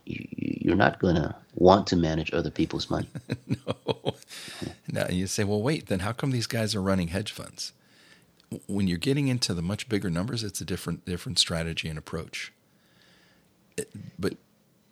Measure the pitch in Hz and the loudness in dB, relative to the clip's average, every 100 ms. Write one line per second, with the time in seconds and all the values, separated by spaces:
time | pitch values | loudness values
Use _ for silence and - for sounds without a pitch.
0 | - - - - - - - 92 120 - | -10 -10 -10 -6 -4 0 2 6 6 6
1 | 95 76 76 - - - 90 98 98 90 | 4 4 2 -6 -12 6 8 8 6 4
2 | 80 80 78 82 78 - 80 73 - 82 | 4 2 0 -2 -2 0 0 -2 -2 -4
3 | - - - - - - - - - - | -4 -10 -8 -8 -4 -4 -4 -6 -6 -4
4 | 135 - - - - - - - - 98 | -6 -6 -12 -16 -14 -10 -10 -10 -6 -4
5 | - 90 95 - 101 104 123 160 - 95 | 0 0 0 0 0 0 0 -2 -2 -2
6 | 101 - 139 127 110 113 107 104 95 95 | -2 -2 -2 0 -2 -2 -2 0 2 2
7 | 85 98 104 - - - - - _ - | 2 -2 -4 -8 -12 -10 -12 -12 _ -20
8 | - - _ _ _ - - 98 95 85 | -20 -20 _ _ _ -12 -4 0 2 2
9 | 135 143 139 123 - 87 85 104 - 104 | 2 2 2 0 0 0 -2 -4 -2 -2
10 | 98 82 117 120 104 - 90 90 87 78 | 0 0 -2 -4 -6 -8 -4 -4 -4 -6
11 | - 87 - 90 - 82 82 82 80 78 | -6 -6 -2 0 2 0 -2 -4 -4 -8
12 | - 80 - - - - _ _ _ _ | -6 -8 -6 -10 -12 -16 _ _ _ _
13 | - - _ _ _ _ _ - - 104 | -20 -20 _ _ _ _ _ -10 -10 -12
14 | - - 95 - _ _ _ _ _ | -14 -4 -4 -4 _ _ _ _ _